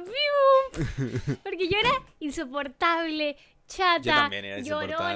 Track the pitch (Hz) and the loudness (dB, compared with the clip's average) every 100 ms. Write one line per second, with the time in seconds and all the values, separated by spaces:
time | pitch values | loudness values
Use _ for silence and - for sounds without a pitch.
0 | 359 523 587 571 539 539 539 - 143 - | 2 -2 0 4 6 6 4 -4 -4 -4
1 | 123 120 - 131 392 359 359 403 466 523 | -4 -4 -4 -6 -6 -2 0 2 2 0
2 | 523 - 302 330 269 285 277 - 339 330 | -4 -10 -8 -6 -6 -6 -6 0 0 2
3 | 330 311 294 285 - _ - - 370 339 | 0 -2 -4 -4 -14 _ -12 0 2 2
4 | 269 302 294 - 302 294 302 302 302 320 | 2 2 2 -2 -8 -8 -6 -4 -4 -4
5 | 349 | -4